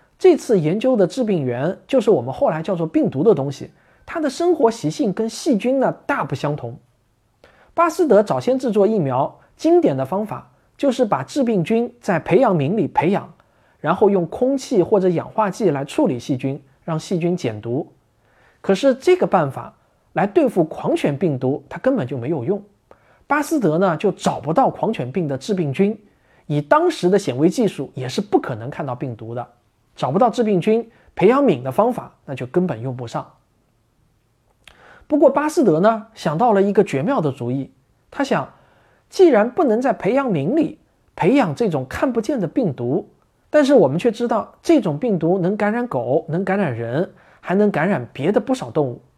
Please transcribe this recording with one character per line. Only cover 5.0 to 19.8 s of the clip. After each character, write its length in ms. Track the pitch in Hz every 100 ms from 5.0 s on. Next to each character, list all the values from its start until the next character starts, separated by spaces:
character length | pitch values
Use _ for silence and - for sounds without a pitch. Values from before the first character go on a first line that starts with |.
| 240
跟 160 | 185 226
细 300 | - 349 214
菌 220 | 240 269
呢 120 | 214 - -
大 180 | 269
不 120 | 156 139
相 200 | 147 151
同。 220 | 117 123 _ _ _ _ _ _ _ _ _
巴 160 | - 339
斯 180 | 330 330
德 140 | 202
早 180 | 208 131
先 200 | 240 262
制 100 | 262
作 160 | 208 196
疫 140 | 220
苗， 400 | 139 127 147 - _ -
经 240 | 311 349
典 160 | 294 135
的 80 | 131
方 180 | 190
法 280 | 214 135 - _ _ -
就 140 | 285
是 120 | 240 226
把 180 | 131
致 200 | 139 294
病 200 | 240 208
菌 280 | 156 226 240 -
在 200 | - 170
培 180 | - 180
养 180 | 247 175
皿 200 | 139 220
里 120 | 143
培 220 | - 156
养， 240 | 190 - - _ _ _ _
然 160 | 147 185
后 160 | 208
用 160 | 196 165
空 280 | - 254 277
气 280 | - 226
或 160 | - 208
者 100 | 185
氧 180 | 165 -
化 220 | - 208
剂 220 | 190 202
来 120 | 143
处 220 | 143 - 262
理 140 | 123
细 180 | - 127
菌， 240 | 135 143 _ _
让 160 | - 160
细 180 | - 180
菌 180 | 170 180
减 240 | 123 107
毒。 320 | 117 123 - _ _ _ _ _ _ _
可 140 | - 190
是 180 | 277
这 240 | 254 - 359
个 80 | 180
办 240 | 190 143
法 240 | 127 117 _